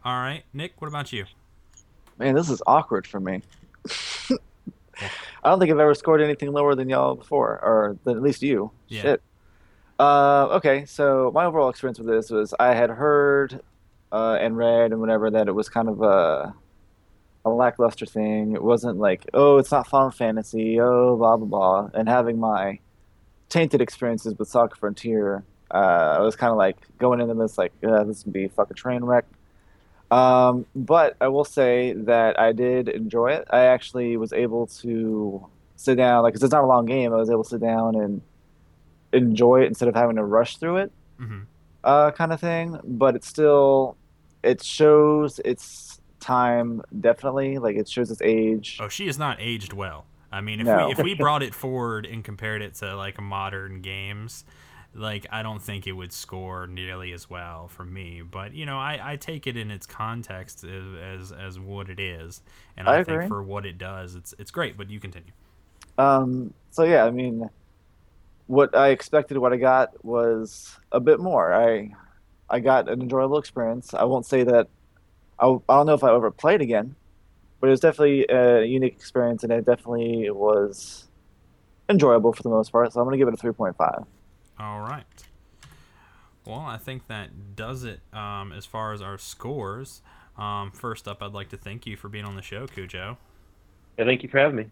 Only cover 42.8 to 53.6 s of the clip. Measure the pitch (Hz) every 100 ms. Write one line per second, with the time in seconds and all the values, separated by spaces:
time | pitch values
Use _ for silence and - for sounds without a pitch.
42.8 | - 120 135 120 - - 151 143 139 135
43.8 | 131 - _ _ _ _ - 123 - -
44.8 | 151 151 151 151 147 - - 123 - -
45.8 | - - _ _ - 127 123 120 117 113
46.8 | - 104 117 117 139 135 135 135 117 104
47.8 | 104 - 120 110 - 110 110 110 104 -
48.8 | 107 - 196 139 147 - 117 113 98 98
49.8 | 95 73 - _ _ 98 104 107 117 101
50.8 | 147 139 160 185 147 147 135 - 131 127
51.8 | 117 110 107 113 107 101 110 107 104 -
52.8 | 101 98 98 98 101 98 98 98